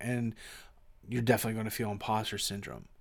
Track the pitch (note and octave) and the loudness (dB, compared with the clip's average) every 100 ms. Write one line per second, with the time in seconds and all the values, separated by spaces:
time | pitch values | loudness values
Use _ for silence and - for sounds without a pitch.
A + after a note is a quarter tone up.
0 | A#2+ B2 A#2 - - - - - - - | -2 0 0 -4 -12 -18 -20 -20 -20 -18
1 | - A#2+ A#2 A2+ A2+ A2 A2 - G#2+ G2+ | -4 2 6 6 4 -2 -2 -2 -2 -2
2 | - G#2+ G#2+ D#2+ - G2+ D#2+ B1 - - | 2 2 2 -2 -2 -4 -6 -10 -14 -20